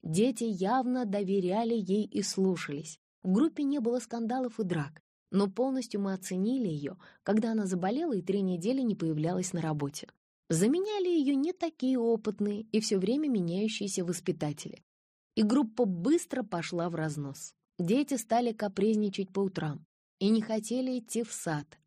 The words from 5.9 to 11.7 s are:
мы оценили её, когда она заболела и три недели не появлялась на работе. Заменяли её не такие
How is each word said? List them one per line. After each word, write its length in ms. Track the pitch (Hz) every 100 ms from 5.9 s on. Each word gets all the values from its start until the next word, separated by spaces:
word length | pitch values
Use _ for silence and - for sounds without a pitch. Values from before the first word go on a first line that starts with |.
| 208
мы 120 | 202
оценили 540 | 190 185 185 196 262 214
её, 300 | 151 143 - - -
когда 280 | - 214 226
она 140 | 220 196
заболела 480 | 180 185 240 339
и 80 | 214
три 200 | 180 208
недели 400 | 190 180 180 269
не 140 | 247 190
появлялась 580 | 165 156 156 185 180
на 80 | 170
работе. 460 | 160 151 143 - - _ _ _ _
Заменяли 600 | 160 208 330 403 427 359
её 240 | 339 269 277
не 180 | 302
такие 440 | 359 339